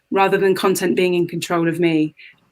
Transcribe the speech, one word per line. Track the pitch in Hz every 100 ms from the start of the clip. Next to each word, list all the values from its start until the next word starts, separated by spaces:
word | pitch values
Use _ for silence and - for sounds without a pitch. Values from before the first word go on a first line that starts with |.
| _
rather | 190 196 190
than | 190
content | 180 196 185 185 170
being | 185
in | 180 170
control | 170 - 175 170
of | 170
me. | 170 160 156 - - - _